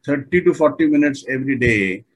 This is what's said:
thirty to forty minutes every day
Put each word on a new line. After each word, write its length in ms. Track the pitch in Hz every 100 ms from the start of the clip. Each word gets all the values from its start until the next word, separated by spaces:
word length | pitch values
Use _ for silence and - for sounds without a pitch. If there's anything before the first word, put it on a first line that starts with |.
| -
thirty 380 | 143 - 180
to 100 | 175
forty 340 | 151 156 139 156
minutes 380 | 147 147 139 -
every 300 | 131 135 127
day 480 | 120 107 95 95 -